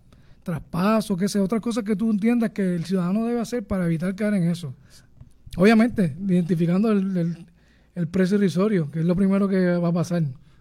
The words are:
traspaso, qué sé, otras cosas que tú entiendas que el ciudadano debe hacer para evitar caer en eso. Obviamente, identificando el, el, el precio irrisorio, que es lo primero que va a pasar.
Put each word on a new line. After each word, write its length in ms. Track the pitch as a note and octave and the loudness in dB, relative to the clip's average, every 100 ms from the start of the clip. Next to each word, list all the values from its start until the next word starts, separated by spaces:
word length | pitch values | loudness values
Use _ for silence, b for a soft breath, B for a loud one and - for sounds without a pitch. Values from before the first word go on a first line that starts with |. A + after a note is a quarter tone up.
| - b b b | -12 b b b
traspaso, 760 | - D3+ - E3 G3 A3+ G#3 F#3 | -8 -8 -6 -2 2 2 0 -2
qué 100 | G3 | -2
sé, 140 | G#3 | 0
otras 180 | F#3+ A3+ | 0 -2
cosas 240 | A#3 A3+ | -4 -4
que 140 | G#3 G3 | -2 -2
tú 120 | A3+ | 0
entiendas 420 | G#3+ A3 A#3+ A3 | 0 2 2 0
que 240 | - F#3 F3 | -2 -2 -2
el 100 | E3+ | -2
ciudadano 400 | F#3+ F3 G#3 A3+ | -2 0 0 -2
debe 160 | A#3+ | -2
hacer 260 | A3 B3 - | -4 -6 -4
para 200 | G3 E3+ | -2 0
evitar 280 | E3 F3+ F#3+ | 0 -2 -2
caer 200 | G#3 G3+ | 0 2
en 80 | |
eso. 300 | E3+ E3+ D3 - b b b - - - - - | 0 -2 -6 -14 b b b -20 -20 -20 -10 2
Obviamente, 580 | G3 A3+ A#3 - E3+ D3 G3 | 6 6 4 2 -2 -2 0
identificando 680 | F3+ E3+ E3+ E3+ F#3 A3 | 2 2 0 2 2 2
el, 240 | G#3 F#3+ F#3 | 0 0 -2
el, 280 | E3+ E3 - b b b b | -2 -4 -12 b b b b
el 140 | F3 E3+ | -6 -4
precio 300 | F#3+ F3+ G3+ | 0 0 2
irrisorio, 520 | G3 D#3 G#3+ G3 C#3+ | 0 0 0 0 -2
que 120 | D#3 | -2
es 40 | E3 | 0
lo 120 | F3 | 2
primero 320 | G3 G3 G3 | 2 2 2
que 260 | F#3+ F3+ F3 | 2 2 2
va 140 | E3+ | 0
a 40 | |
pasar. 300 | E3+ D#3+ F3 D3+ B2+ b b | 0 0 -2 -2 -6 b b